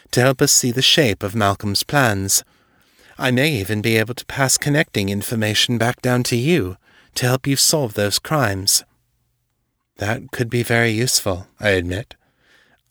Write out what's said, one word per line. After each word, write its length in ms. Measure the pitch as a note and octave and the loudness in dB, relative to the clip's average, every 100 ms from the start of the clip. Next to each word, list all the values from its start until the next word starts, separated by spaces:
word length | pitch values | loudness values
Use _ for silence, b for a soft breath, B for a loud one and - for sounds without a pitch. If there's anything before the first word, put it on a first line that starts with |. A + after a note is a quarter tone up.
| b | b
to 100 | B2+ | 2
help 180 | C3 C3 | 2 4
us 100 | C#3+ | 2
see 180 | - B2+ | 2 2
the 120 | A#2+ | 2
shape 400 | - - B2+ F#2+ | 2 4 2 0
of 100 | G2+ | -4
Malcolm's 480 | A2 G2+ G2 G#2 G2 | 2 2 2 -2 -4
plans. 640 | - D3 A#2+ G2 G2 - b b b b b b b - | 0 2 2 0 0 -2 b b b b b b b -4
I 140 | C3 | 0
may 180 | B2 D#3 | 2 2
even 320 | B2 G2 G#2+ | 0 -2 -2
be 160 | A2+ A2+ | 2 0
able 160 | A2 | 0
to 120 | - | -6
pass 340 | - C3+ C3 - | -8 -2 0 0
connecting 500 | D3 D3 - G#2+ G2 | 0 0 0 -2 -2
information 720 | G2+ - A2+ G#2+ G#2 - A#2 | -4 -4 -2 0 0 0 0
back 240 | A#2 - | -2 -2
down 180 | B2 B2 | 0 0
to 120 | B2 | 0
you 420 | A#2+ C#3 F3 F#2 F#2+ b b b | 0 2 0 -2 -8 b b b
to 100 | - | -4
help 220 | B2 B2+ C#3 | 0 0 0
you 80 | |
solve 400 | C3+ - D#3 B2 | 0 2 0 -2
those 240 | G#2 G#2 - | -2 -2 -2
crimes." 640 | - D#3 A2+ F#2+ G2 - - _ _ _ _ _ _ _ _ _ _ - | -2 -2 0 -2 -2 -2 -4 _ _ _ _ _ _ _ _ _ _ -8
"That 340 | G2+ A2+ - | -6 -6 -8
could 180 | - A#2 | -6 -4
be 100 | B2 | -2
very 300 | A2+ A#2 A#2 | 0 2 2
useful," 560 | G#2+ B2+ - G#2 F#2 - _ | 0 0 0 -2 -6 -10 _
I 100 | G#2+ | 0
admit. 440 | F#2+ F2 F#2 - - b b b b b b _ | 0 0 -6 -10 -20 b b b b b b _